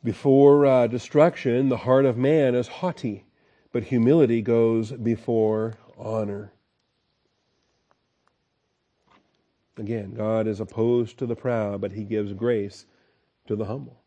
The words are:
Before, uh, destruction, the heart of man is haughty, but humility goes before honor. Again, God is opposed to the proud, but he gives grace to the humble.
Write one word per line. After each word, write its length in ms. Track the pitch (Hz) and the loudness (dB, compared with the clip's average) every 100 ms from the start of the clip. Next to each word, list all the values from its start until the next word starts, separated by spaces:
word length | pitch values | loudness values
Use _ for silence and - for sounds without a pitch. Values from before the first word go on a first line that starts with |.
Before, 600 | 120 101 143 135 143 143 | -6 -2 4 6 8 8
uh, 220 | 143 131 120 | 6 4 2
destruction, 800 | 117 - 151 165 170 135 117 135 | -2 -2 2 2 2 -2 0 0
the 80 | 120 | -2
heart 280 | 120 131 | 2 2
of 120 | 135 117 | 2 0
man 380 | 131 156 135 | 0 2 2
is 140 | 123 120 | 0 -4
haughty, 560 | - 180 160 120 101 _ _ _ _ _ | -6 -8 -6 -8 -8 _ _ _ _ _
but 120 | 123 | -8
humility 580 | 104 127 113 165 135 117 | -2 0 4 6 4 2
goes 500 | 107 117 113 113 110 | 0 2 2 2 -4
before 840 | 127 117 110 - 117 110 107 110 110 _ - | -6 -4 -4 -2 0 0 0 -4 -8 _ -14
honor. 540 | 110 110 104 101 104 _ _ _ _ _ _ _ _ _ _ _ _ _ _ _ _ _ _ _ _ _ _ _ _ _ _ _ _ _ _ _ _ - | -8 -6 -6 -8 -14 _ _ _ _ _ _ _ _ _ _ _ _ _ _ _ _ _ _ _ _ _ _ _ _ _ _ _ _ _ _ _ _ -14
Again, 380 | 104 113 98 | -8 -8 -8
God 320 | 110 107 110 110 | -8 -2 -2 -2
is 140 | 104 | -6
opposed 580 | 110 - 113 120 113 - | -8 -2 0 0 -2 -6
to 80 | 123 | -8
the 100 | 117 | -6
proud, 440 | 127 117 104 101 | -4 -4 -4 -6
but 120 | 101 | -8
he 120 | 98 | -10
gives 280 | 101 107 101 | -6 -6 -6
grace 540 | 98 117 117 101 - - _ _ _ _ _ _ | -4 -2 -2 -4 -12 -20 _ _ _ _ _ _
to 100 | 107 | -6
the 80 | |
humble. 360 | 104 127 - _ | -6 -10 -12 _